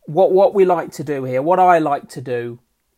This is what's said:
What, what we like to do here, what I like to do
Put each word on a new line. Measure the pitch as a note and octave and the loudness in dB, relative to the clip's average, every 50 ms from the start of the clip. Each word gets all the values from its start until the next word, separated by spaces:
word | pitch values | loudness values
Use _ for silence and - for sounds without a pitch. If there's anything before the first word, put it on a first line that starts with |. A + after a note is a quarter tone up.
| _ | _
What, | - D3 E3 F#3+ F3 | -6 -2 0 2 2
what | F#3 F#3 G3 F3 - | 4 4 2 2 4
we | G3+ F#3+ | 2 2
like | F#3 F3+ E3 D#3 - - | 2 2 -2 -4 -8 -12
to | - D3+ | -12 -10
do | C#3 D3 C3+ C3 | -8 -8 -8 -6
here, | C3 B2+ B2+ | -6 -4 -4
what | C#3 D#3+ F#3 F3+ | -2 0 2 2
I | F#3 F3+ F3+ E3 | 4 4 4 2
like | D#3 D3+ C#3+ C#3+ - - | 2 -2 -4 -6 -8 -12
to | - D3 | -18 -14
do | B2+ C3 B2 A#2+ A#2+ A#2+ A#2 A#2+ _ _ _ _ _ _ _ | -10 -8 -8 -8 -8 -10 -12 -16 _ _ _ _ _ _ _